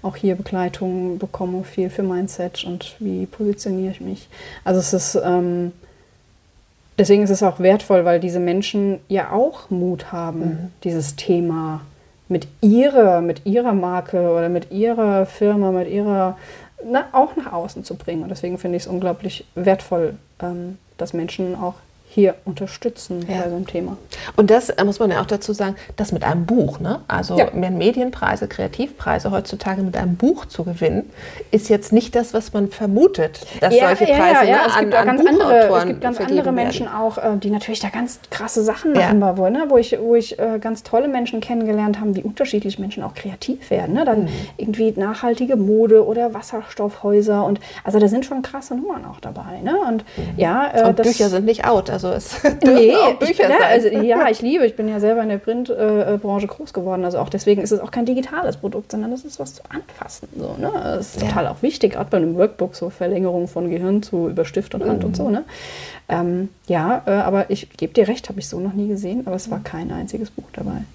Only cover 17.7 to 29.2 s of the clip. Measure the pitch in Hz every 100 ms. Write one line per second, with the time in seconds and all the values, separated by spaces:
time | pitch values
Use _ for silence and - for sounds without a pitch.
17.7 | 175 - 165 - 165 175 190 180 180 180
18.7 | 175 175 180 185 170 196 - - - 185
19.7 | 190 - 175 160 - _ _ 175 175 175
20.7 | 190 _ _ 170 170 170 - 185 180 180
21.7 | 180 _ _ _ - 196 185 - 151 196
22.7 | - 240 233 - 180 175 185 175 175 190
23.7 | 175 180 196 - - - - 202 226 -
24.7 | - 202 196 220 - - 202 - 208 196
25.7 | 196 - - 202 180 - 165 170 240 147
26.7 | - 175 220 - 185 180 175 - - 180
27.7 | 180 180 247 247 247 - - - - 190
28.7 | - 277 285 - 156